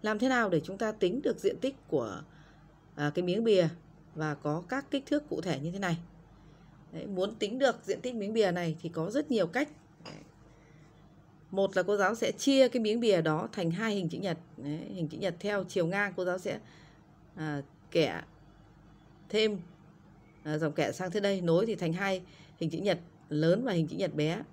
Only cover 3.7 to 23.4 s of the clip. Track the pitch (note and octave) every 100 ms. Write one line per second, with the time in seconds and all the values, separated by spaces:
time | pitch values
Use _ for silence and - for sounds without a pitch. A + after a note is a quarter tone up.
3.7 | - - - - - D#3 C#3+ D3 D#3 F3
4.7 | C4 C#4 C#4 C4+ D4 D4 - F3 C3+ D3+
5.7 | F#3+ F#3+ E3 - - - - - - -
6.7 | - - E3 - F#3 G3 A3+ G3+ B3+ C4+
7.7 | A3+ - G3 B3+ A#3 G3+ A3 G3+ F3 E3+
8.7 | D#3 E3+ - E3+ B3 D4+ D4+ B3+ A#3+ D4
9.7 | - - - - - - - - - -
10.7 | - - - - - - - - F#3+ G3
11.7 | F#3 F3+ G#3 F#3+ A3+ - - - C4+ B3+
12.7 | B3 G#3+ A#3 A#3 F#3 D#3+ D#3 A3 - E3
13.7 | E3+ A3+ G3+ E3+ D#3 F#3+ D#3+ - - C#3+
14.7 | D3+ - F#3+ D#3 - F#3 E3+ G3+ G#3 G3
15.7 | G3 E3 G3 G3+ F3 F3+ F#3 F#3+ G#3+ -
16.7 | - - - - - - - D#3 D3 C#3+
17.7 | - - F3 C#3+ E2 - - - - -
18.7 | - - - - - - G#3+ A3 G3+ -
19.7 | - - - - - - - D3+ D3+ D#3
20.7 | D3+ D3+ - F#3 G3+ G3+ G3 F3 E3 A3+
21.7 | F#3 E3+ E3 G3 F#3+ F3+ - - - D#3+
22.7 | D#3+ G3 E3+ - - - D3+